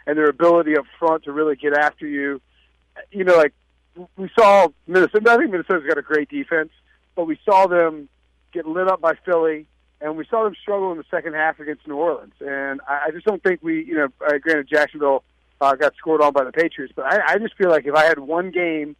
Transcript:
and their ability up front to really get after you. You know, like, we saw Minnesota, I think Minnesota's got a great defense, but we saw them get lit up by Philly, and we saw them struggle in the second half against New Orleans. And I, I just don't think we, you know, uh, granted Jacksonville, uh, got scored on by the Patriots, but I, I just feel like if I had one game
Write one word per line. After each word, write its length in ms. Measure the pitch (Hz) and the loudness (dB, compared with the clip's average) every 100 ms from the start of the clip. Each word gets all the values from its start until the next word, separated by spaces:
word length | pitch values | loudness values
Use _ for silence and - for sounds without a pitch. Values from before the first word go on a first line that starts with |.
| - | -4
and 120 | 151 | 0
their 100 | 151 | 0
ability 480 | 135 170 170 151 147 | 2 4 4 2 -2
up 80 | 139 - | -4 -4
front 260 | 165 160 | -2 -2
to 80 | 143 | -4
really 240 | 147 156 135 | -4 -2 -2
get 160 | 147 | -2
after 340 | 147 147 - 151 | 0 0 -4 -10
you. 340 | 143 139 135 _ _ _ _ _ - - | -6 -6 -8 _ _ _ _ _ -20 -12
You 140 | 196 | -4
know, 120 | 185 170 | 4 4
like, 160 | 147 - _ _ _ 175 180 - | 4 -2 _ _ _ -20 -20 -14
we 120 | 190 - | -4 4
saw 300 | 202 202 170 - - | 6 8 6 0 0
Minnesota, 440 | 185 170 214 226 | 2 2 4 4
I 60 | 233 | 4
think 160 | 220 | 2
Minnesota's 340 | 180 156 180 143 | -2 -2 -2 -2
got 120 | 147 | -4
a 40 | |
great 260 | 135 151 143 | -2 -2 -2
defense, 420 | 147 135 165 156 _ _ _ _ | -6 -4 -4 -4 _ _ _ _
but 120 | - 165 | -8 -6
we 120 | - | -4
saw 220 | - 190 190 | 2 4 4
them 420 | 175 165 156 139 _ _ _ _ | 2 0 -2 -14 _ _ _ _
get 140 | 175 156 | -10 -6
lit 220 | 170 185 | -4 -2
up 120 | 185 | 0
by 140 | 165 - | -2 -2
Philly, 420 | 190 170 160 156 151 _ _ - | -2 0 0 -2 -10 _ _ -12
and 160 | 156 160 | -10 -10
we 80 | - | -4
saw 180 | 226 | -2
them 100 | 220 175 | -2 -6
struggle 300 | - 202 190 | -6 -4 -4
in 60 | 165 | -8
the 60 | - | -8
second 240 | 170 160 | -8 -6
half 260 | 156 160 156 | -4 -4 -4
against 260 | 147 147 151 | -10 -12 -10
New 80 | |
Orleans. 400 | 143 170 127 107 - | -6 -4 -4 -10 -16
And 400 | 139 139 139 139 135 | -10 -8 -8 -8 -6
I, 180 | 143 156 | -6 -6
I 40 | |
just 120 | 165 | -6
don't 180 | 220 190 | -6 -2
think 200 | 190 175 | -2 -2
we, 220 | 165 160 | -4 -6
you 100 | 165 | -4
know, 140 | 156 135 - 151 | -4 -4 -4 -4
uh, 120 | 147 | -2
granted 300 | 160 156 135 | -2 -2 -2
Jacksonville, 540 | 151 147 156 143 135 - _ _ - | -2 -2 -2 -2 -2 -4 _ _ -2
uh, 160 | 139 135 | 0 2
got 180 | 143 - | 0 -2
scored 240 | 160 156 | -2 2
on 120 | 147 | 2
by 120 | 139 | 2
the 80 | 127 | -2
Patriots, 400 | 156 165 - 131 | -2 -2 -4 -14
but 100 | - | -8
I, 300 | 135 202 156 | -2 0 0
I 40 | 196 | -2
just 180 | 220 - | -4 -2
feel 140 | 180 | 2
like 160 | 156 135 | 2 2
if 80 | |
I 100 | 151 | 2
had 140 | 160 151 | 4 2
one 320 | 135 165 185 | -4 -6 -4
game 460 | 175 170 156 147 | -4 -4 -4 -8